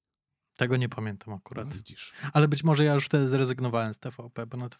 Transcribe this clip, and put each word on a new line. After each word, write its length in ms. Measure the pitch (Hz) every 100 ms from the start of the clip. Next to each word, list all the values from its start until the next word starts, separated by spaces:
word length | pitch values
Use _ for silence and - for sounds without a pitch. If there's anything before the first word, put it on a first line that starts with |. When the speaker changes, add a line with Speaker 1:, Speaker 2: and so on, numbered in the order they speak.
| _ _ _ _ _ -
Speaker 1:
Tego 200 | 123 127
nie 120 | 120
pamiętam 460 | - 107 98 -
akurat. 340 | 98 - - 139
Speaker 2:
No 60 |
widzisz. 380 | 98 - - - - 143
Speaker 1:
Ale 160 | 151 151
być 160 | 139
może 200 | 160 147
ja 100 | 151
już 120 | 143 -
wtedy 220 | 147 131
zrezygnowałem 680 | 135 127 127 127 117 110
z 40 | 107
T 120 | 131
V 200 | - -
P, 120 | - 117
bo 100 | 123
na 120 |
T 80 | 120